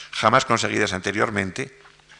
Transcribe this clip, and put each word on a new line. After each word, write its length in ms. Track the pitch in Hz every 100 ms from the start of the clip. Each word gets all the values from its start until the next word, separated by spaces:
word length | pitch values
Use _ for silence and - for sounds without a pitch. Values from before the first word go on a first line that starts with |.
| -
jamás 320 | - 110 127
conseguidas 480 | - 113 107 107 104
anteriormente. 880 | 92 101 98 117 101 95 87 135 - - _ _ -